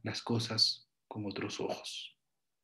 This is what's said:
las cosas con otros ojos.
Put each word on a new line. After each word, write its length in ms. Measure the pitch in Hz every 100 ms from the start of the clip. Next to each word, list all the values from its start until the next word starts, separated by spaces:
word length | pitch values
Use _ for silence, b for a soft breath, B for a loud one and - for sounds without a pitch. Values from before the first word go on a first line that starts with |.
las 180 | 107 -
cosas 680 | - 117 113 107 - - - _ -
con 180 | 110 104
otros 360 | 92 101 -
ojos. 560 | - - - - - - _ _ _ _